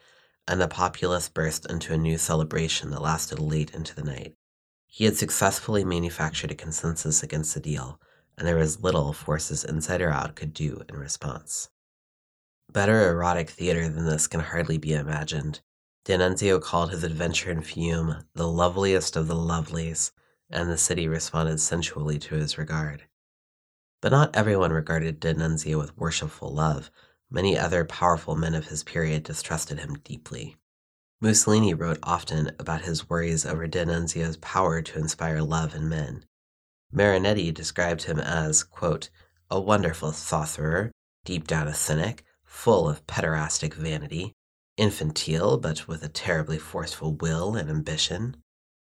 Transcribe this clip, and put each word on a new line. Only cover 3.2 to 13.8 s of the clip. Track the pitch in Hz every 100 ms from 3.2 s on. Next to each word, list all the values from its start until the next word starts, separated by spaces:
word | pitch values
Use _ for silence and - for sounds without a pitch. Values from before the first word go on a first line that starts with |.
| - 78
late | 76 78 76
into | - 80
the | -
night. | 73 67 - - _ _ _ _ _
He | -
had | 110 104
successfully | 98 - 98 - - 104
manufactured | 92 85 85 82 80 - 76
a | 73
consensus | 80 78 82 80 78 76
against | 76 76 78
the | 78
deal, | 76 71 65 - _ _ _ -
and | 82
there | 82
was | 78 76
little | 92 90 71
forces | 76 - 78 - 76
inside | - 80 78 90
or | 87
out | 69 -
could | - 78
do | - 76 - -
in | 71
response. | 71 - 73 58 - - - _ _ _ _ _ _ _ _ _ _
Better | 104 101 113 95
erotic | 85 87 87 80
theater | - 87 85